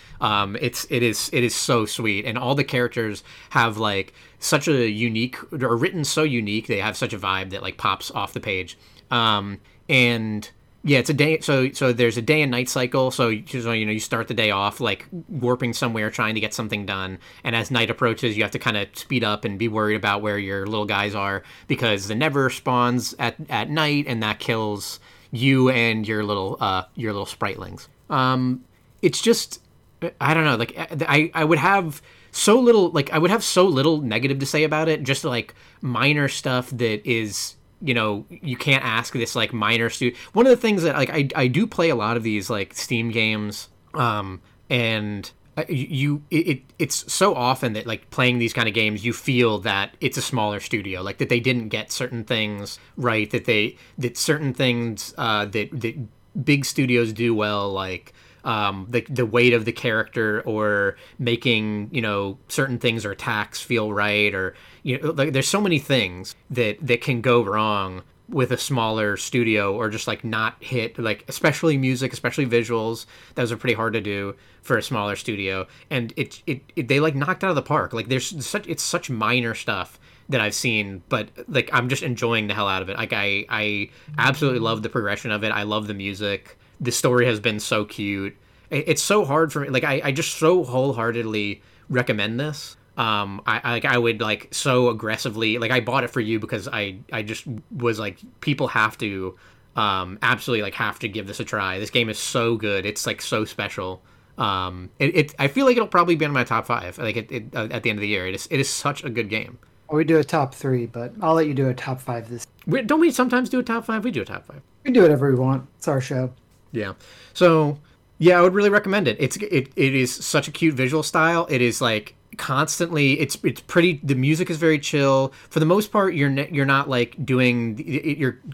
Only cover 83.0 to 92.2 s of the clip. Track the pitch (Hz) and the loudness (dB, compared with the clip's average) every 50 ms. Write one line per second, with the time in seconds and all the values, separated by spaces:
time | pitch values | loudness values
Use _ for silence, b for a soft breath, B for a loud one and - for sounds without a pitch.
83 | 113 101 120 107 101 101 98 101 104 - 120 107 107 107 104 101 104 - B B | -4 -4 -2 -2 -2 0 -2 -2 -4 -4 -4 -2 -2 -2 -2 -4 -6 -8 B B
84 | B B 147 - 113 131 131 - 147 139 127 120 113 113 113 110 107 110 - 131 | B B -2 2 2 2 2 2 2 0 2 2 0 0 -2 -2 -4 -4 -4 -2
85 | 104 101 104 - - 117 104 104 107 107 104 104 104 104 107 110 107 104 104 98 | -2 -2 -4 -4 -4 -4 -4 -2 -2 -2 -2 -2 -2 -2 -2 -2 -2 -4 -6 -6
86 | 98 101 101 95 104 101 98 95 - - - b b b b b - 120 - - | -6 -6 -6 -4 -4 -4 -4 -6 -8 -16 -20 b b b b b -4 -2 -2 0
87 | - 135 123 123 120 127 113 107 104 117 107 107 - - 123 107 104 104 - - | 2 2 4 4 4 4 2 0 0 -2 -2 -2 -4 -2 -2 -2 -2 -4 -6 -6
88 | 104 101 101 98 98 101 - b b b b b b b 156 143 151 - 151 147 | -4 -4 -4 -4 -4 -6 -8 b b b b b b b -6 -4 0 0 0 0
89 | - - 202 214 185 135 139 156 165 151 - 151 139 - 127 127 156 147 135 135 | 2 2 2 2 2 2 2 2 2 2 0 -4 -4 -2 -2 0 0 0 0 0
90 | - 135 135 151 160 - - - 160 160 180 185 151 123 123 127 131 139 127 117 | 0 -2 -2 -2 -4 -4 -2 2 4 4 4 4 2 0 0 0 0 0 0 0
91 | 113 117 113 117 113 110 107 107 104 101 98 b b b b b b b 131 127 | -2 -2 -2 -2 -4 -2 -2 -2 -2 -2 -6 b b b b b b b 0 0
92 | - - 117 104 | 2 2 0 0